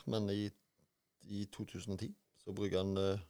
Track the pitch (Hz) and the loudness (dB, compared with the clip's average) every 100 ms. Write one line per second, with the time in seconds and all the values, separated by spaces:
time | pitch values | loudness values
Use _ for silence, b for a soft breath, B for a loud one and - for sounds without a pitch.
0 | - 110 101 101 104 - _ _ _ _ | -2 0 2 0 -2 -6 _ _ _ _
1 | _ _ - 101 101 - 92 92 104 95 | _ _ -8 -6 -6 -6 -8 -6 -4 -4
2 | 113 - _ _ - 98 101 92 95 95 | -4 -8 _ _ -8 -2 2 4 4 4
3 | 98 98 92 | 4 2 -2